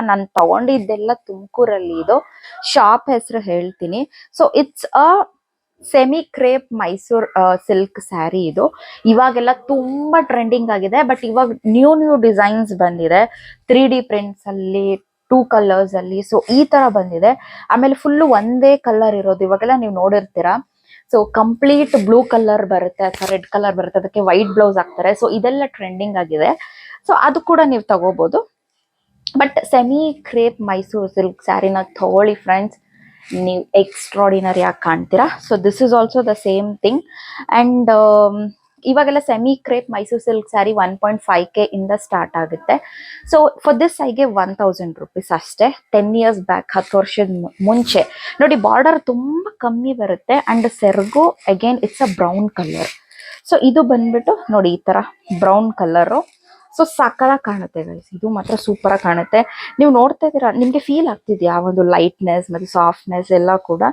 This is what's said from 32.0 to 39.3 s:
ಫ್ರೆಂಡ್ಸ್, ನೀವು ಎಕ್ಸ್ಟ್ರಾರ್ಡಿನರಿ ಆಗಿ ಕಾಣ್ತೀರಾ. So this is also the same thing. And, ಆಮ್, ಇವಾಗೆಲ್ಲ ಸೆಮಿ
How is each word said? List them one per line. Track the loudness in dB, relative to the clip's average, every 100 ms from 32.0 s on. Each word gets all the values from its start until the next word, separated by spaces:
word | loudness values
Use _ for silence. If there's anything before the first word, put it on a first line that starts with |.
| 0 2 2
ಫ್ರೆಂಡ್ಸ್, | 0 -2 -2 -2 _ _ _ _ _ -10
ನೀವು | -6 -4 -4 0
ಎಕ್ಸ್ಟ್ರಾರ್ಡಿನರಿ | 0 0 -6 -10 0 0 0 -2 -2
ಆಗಿ | -2 -2
ಕಾಣ್ತೀರಾ. | -4 -4 0 0 0 -4 -4
So | -2
this | -2 0
is | 2
also | 2 2 -2
the | -2 -4 -2
same | -4 -4
thing. | -4 -2 -2 -6 -20 -20 -16 -2 0
And, | 2 2 4
ಆಮ್, | 4 6 6 4 0 -8 -12 _ _
ಇವಾಗೆಲ್ಲ | -2 0 2 0
ಸೆಮಿ | -2